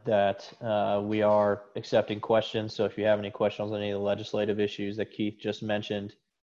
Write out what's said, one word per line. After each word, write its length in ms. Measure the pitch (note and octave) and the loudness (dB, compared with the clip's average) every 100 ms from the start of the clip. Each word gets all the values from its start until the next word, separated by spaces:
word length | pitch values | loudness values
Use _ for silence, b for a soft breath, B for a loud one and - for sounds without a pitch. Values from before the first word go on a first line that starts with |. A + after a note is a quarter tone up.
| - | 0
that, 440 | G#2 G2+ G2 - - | 4 4 0 -8 -10
uh, 420 | A#2+ G#2 G2+ G2+ | -2 0 2 0
we 180 | G#2 G#2+ | 0 2
are 420 | G#2 G#2 G#2 G2+ - A#2 | 4 6 4 2 -4 -12
accepting 420 | - A2+ - G#2+ | 0 2 2 -2
questions. 560 | - A2 G#2+ A2+ G#2+ | 2 2 2 -4 -4
So 100 | - | -2
if 120 | G2+ G#2+ | -2 0
you 80 | |
have 140 | G#2 G#2 | 2 2
any 120 | G2+ | 0
questions 400 | - G#2 - G#2 | -2 -2 -2 -4
on 80 | G#2+ | -4
any 120 | G#2 | -4
of 80 | G2+ | -2
the 40 | |
legislative 540 | G2+ G2+ G#2+ A2 G#2+ G#2 | -2 -2 -4 -2 0 0
issues 380 | G2+ - G2+ G#2+ | -2 -2 -6 -4
that 160 | G2+ | -6
Keith 240 | - G#2+ G#2 | -4 -4 -4
just 240 | G#2+ G#2 | -6 -6
mentioned, 520 | G#2+ G#2 G2+ G#2 G2+ - _ _ | -2 -4 -2 -6 -6 -12 _ _